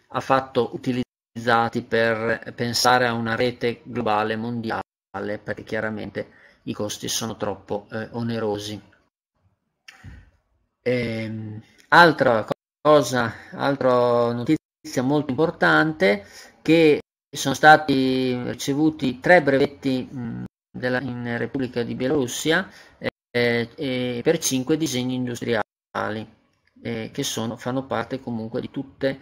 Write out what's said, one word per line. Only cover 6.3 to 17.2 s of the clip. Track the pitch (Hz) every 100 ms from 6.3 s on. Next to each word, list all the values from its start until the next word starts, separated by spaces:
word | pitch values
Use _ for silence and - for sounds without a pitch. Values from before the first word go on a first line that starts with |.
| - - _
i | -
costi | 113 104 - -
sono | - 113 104
troppo, | 104 95 - 101 -
eh, | 113 110
onerosi. | 117 117 113 110 104 104 104 - _ _ _ _ _ _ _ _ _ - - - - - _ _ _ _ _
Ehm, | 120 123 117 110 110 110 107 107 - _ -
altra | 160 170 - 127 113 101 - _ _
cosa, | 151 151 123 127 113 - -
altra | 135 139 139 127 123 123 120 117
notizia | 120 120 156 _ _ - 135
molto | 127 147 139
importante, | 127 165 - 175 156 156 156 190 202 - - - _
che | - 165 156 120 - _